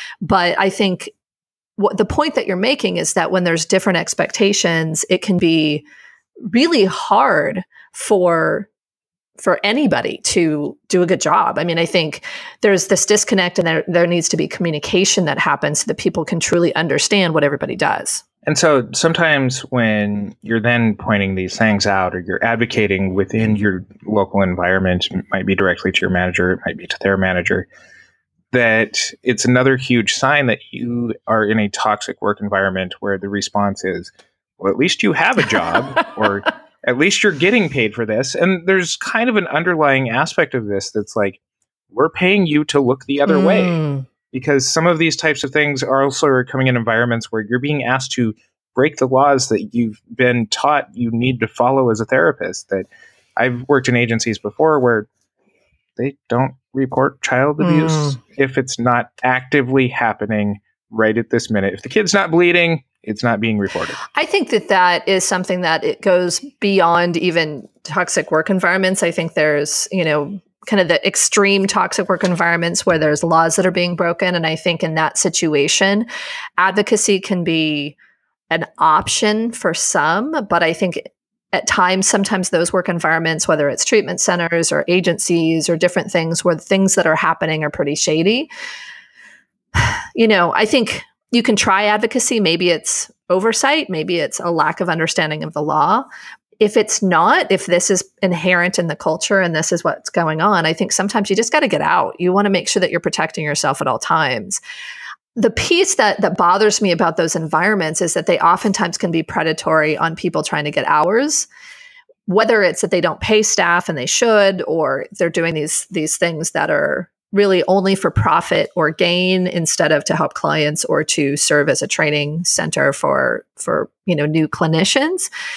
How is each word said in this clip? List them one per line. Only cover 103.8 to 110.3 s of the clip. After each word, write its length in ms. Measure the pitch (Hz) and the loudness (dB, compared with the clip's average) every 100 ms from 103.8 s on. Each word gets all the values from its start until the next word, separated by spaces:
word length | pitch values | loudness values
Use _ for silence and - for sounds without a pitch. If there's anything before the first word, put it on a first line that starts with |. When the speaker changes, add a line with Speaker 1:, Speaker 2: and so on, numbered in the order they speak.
Speaker 1:
at 60 | 139 | -2
all 120 | 117 | -2
times. 600 | - 160 147 120 98 - - - - - - - _ - | 0 0 0 -2 -4 -10 -10 -16 -18 -16 -18 -20 _ -2
The 140 | 220 | 0
piece 440 | - - 339 392 | 0 0 2 2
that, 260 | - 214 185 | 2 2 2
that 160 | 196 - | 0 2
bothers 460 | 175 190 214 202 | 2 4 2 2
me 80 | 202 | 0
about 260 | 165 156 165 | 2 0 0
those 200 | 165 165 | -2 -2
environments 640 | 160 156 185 208 160 156 | -2 0 2 0 -2 -2
is 120 | 175 | -2
that 120 | 170 160 | -2 0
they 120 | 175 | 2
oftentimes 580 | 170 180 208 196 175 - | 2 2 0 0 -2 -2
can 140 | 180 | -2
be 100 | 165 | -2
predatory 760 | 160 - 160 156 - 160 151 147 | -2 -2 -2 -2 0 2 2 0
on 200 | 165 165 | -4 -4
people 260 | 160 | -4